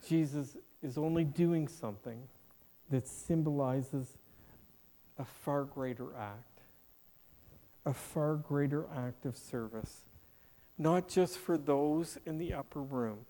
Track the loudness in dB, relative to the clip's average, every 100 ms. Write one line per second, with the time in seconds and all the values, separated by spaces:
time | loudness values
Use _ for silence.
0 | 2 4 4 0 -4 -8 -20 -10 -8 -2
1 | 0 2 2 4 4 4 0 -4 -8 -8
2 | -10 -12 -14 -20 -20 -20 -20 -20 -2 -2
3 | -2 -12 0 2 4 2 2 2 0 -4
4 | -6 -12 -20 -20 -20 -20 -20 -20 -20 _
5 | -20 -12 -12 -8 -2 0 0 -4 -4 -4
6 | -8 -8 -8 -10 -16 -20 -20 -20 -20 -20
7 | -20 -20 -20 -20 -20 -20 -20 -8 -4 -4
8 | -4 -2 0 0 0 2 2 0 -2 -4
9 | -6 -6 -8 -8 -8 -6 -6 -6 -10 -12
10 | -20 -20 -20 -20 -20 -20 -20 0 4 4
11 | 4 4 4 2 0 0 4 4 6 2
12 | 0 -6 -6 -4 -4 -4 -6 -8 -4 -2
13 | -2 -4 -12